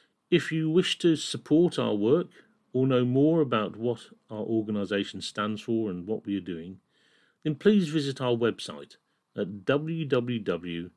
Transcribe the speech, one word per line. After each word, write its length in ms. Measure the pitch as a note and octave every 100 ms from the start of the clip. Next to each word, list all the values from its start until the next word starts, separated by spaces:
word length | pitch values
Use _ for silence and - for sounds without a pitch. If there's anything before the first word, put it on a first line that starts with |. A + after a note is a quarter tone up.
| _ _ -
If 220 | F3 -
you 180 | D#3+ D#3+
wish 280 | E3 F3+ -
to 160 | E3+ D#3
support 640 | - - - D3+ F3 -
our 160 | A2+
work 340 | G#2+ G#2+ D#3+ F3+ - _ _ _
or 140 | B2+ C3
know 160 | B2+
more 380 | B2 B2+ D3+ E3
about 340 | C#3 A#2 G2 G2
what 240 | A#2+ A2+ - - _
our 140 | G#2+
organisation 800 | G#2+ A2+ G#2+ G#2 F#2+ G2+ G2 F#2
stands 400 | - - G#2 G#2
for 280 | - A2+ A2
and 180 | F2+ F2
what 180 | A2 -
we 120 | G2
are 40 |
doing, 380 | F2+ E2 E2+ F#2 _ _ _ _ _ _
then 120 | D#3 D3
please 340 | G3+ G#3 E3
visit 320 | D#3+ C#3 C3
our 140 | B2+ A#2+
website 600 | A#2 F#2+ - D2 C#2+ - _ _ _ -
at 280 | G2 G2+ F#2
w 400 | C#3+ D#3 E3 D3
w 340 | B2+ B2 A#2+
w 500 | G2 F2 F2 E2+ F2